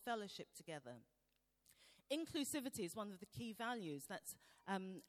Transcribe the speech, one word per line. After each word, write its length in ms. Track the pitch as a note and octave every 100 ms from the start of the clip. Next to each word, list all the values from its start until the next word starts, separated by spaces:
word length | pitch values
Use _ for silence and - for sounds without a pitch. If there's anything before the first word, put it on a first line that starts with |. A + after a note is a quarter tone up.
fellowship 440 | - A3+ G3+ - - -
together? 400 | - D3+ B2 A#2+ A2+ _ _ _ _ _ - - - - -
Inclusivity 720 | D4 D#4+ D#4+ C4+ D4+ B3+ A#3+
is 100 | F3
one 160 | A3 G#3
of 80 | F#3
the 80 | -
key 260 | - A#3
values 520 | G#3 A#3 A#3+ E3+ C#3+ -
that's, 280 | G3 - - - - -
um, 340 | F#3+ F#3+ F#3